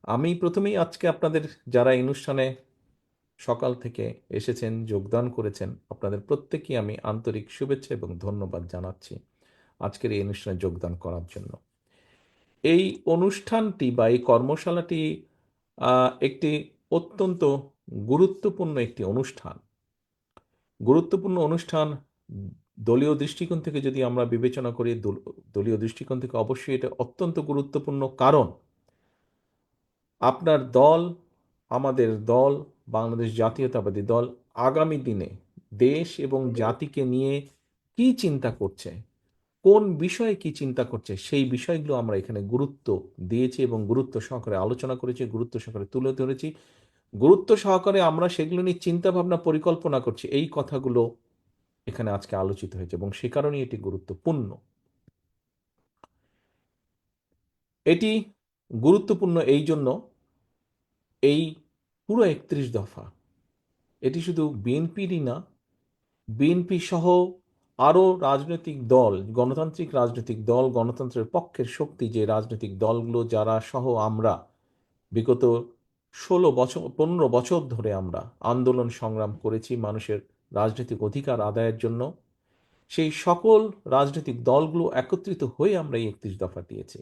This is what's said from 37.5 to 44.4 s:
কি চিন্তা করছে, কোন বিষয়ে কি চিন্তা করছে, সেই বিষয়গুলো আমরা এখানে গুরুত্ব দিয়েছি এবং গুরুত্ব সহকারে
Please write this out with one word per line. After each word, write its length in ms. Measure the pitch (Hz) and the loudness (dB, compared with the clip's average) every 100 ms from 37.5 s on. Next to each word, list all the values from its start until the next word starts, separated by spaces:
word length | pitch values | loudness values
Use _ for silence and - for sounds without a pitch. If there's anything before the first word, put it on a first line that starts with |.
| _ _ _ _ - | _ _ _ _ 2
কি 100 | 254 254 | 2 2
চিন্তা 260 | 185 139 123 - | 0 0 -4 -4
করছে, 320 | 98 - - 80 - _ _ _ _ _ | -6 -6 -14 -14 -18 _ _ _ _ _
কোন 180 | 190 208 208 156 | 8 8 6 0
বিষয়ে 320 | 180 - 226 196 | -2 0 -2 -2
কি 80 | 160 147 | -6 -6
চিন্তা 240 | 139 127 117 | -4 -2 -4
করছে, 220 | 110 - 98 - | -6 -8 -10 -2
সেই 180 | 143 131 | 0 2
বিষয়গুলো 380 | 120 - 165 147 131 | -2 -2 -4 -2 -4
আমরা 140 | 117 98 | -2 -2
এখানে 180 | 95 107 101 | -4 -8 -2
গুরুত্ব 340 | 123 139 - - 95 - - 92 | -2 -2 -4 -2 -2 -4 -14 -4
দিয়েছি 280 | 113 127 127 123 | 0 0 0 -2
এবং 120 | 113 101 | -2 0
গুরুত্ব 240 | 123 131 113 - | 0 0 -6 -8
সহকারে 300 | 127 | -10